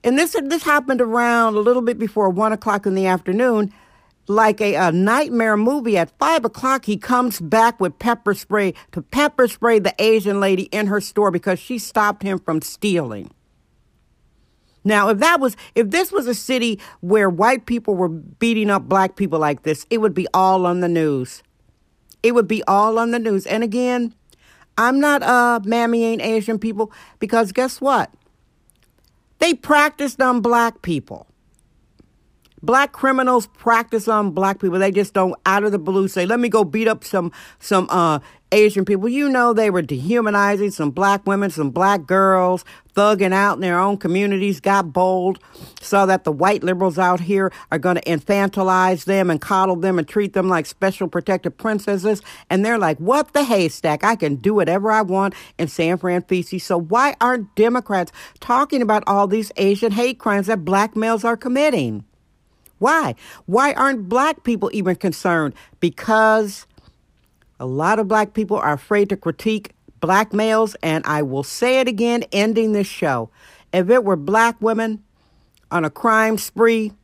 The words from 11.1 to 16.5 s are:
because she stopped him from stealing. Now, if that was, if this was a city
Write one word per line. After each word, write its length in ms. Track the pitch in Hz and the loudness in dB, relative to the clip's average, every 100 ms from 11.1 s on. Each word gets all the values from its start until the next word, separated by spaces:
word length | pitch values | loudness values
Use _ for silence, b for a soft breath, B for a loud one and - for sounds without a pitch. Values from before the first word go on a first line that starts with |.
| - 208 | 0 0
because 280 | 170 196 180 | 0 -4 -6
she 200 | - 247 | -6 -10
stopped 440 | - 220 208 202 | -4 0 0 -2
him 160 | 196 190 | -6 -6
from 220 | - 156 | -4 -4
stealing. 680 | - - 208 175 131 104 - _ _ _ _ _ _ _ _ _ _ _ _ _ _ _ | -6 -6 -2 -2 -4 -10 -14 _ _ _ _ _ _ _ _ _ _ _ _ _ _ _
Now, 240 | 196 208 202 | 0 2 2
if 100 | 202 | 2
that 220 | 302 339 | 2 2
was, 160 | 262 - B | 0 -4 B
if 140 | 214 220 | -2 0
this 240 | 320 370 | 0 0
was 140 | 392 240 | -2 -4
a 80 | |
city 440 | 226 - | -6 -4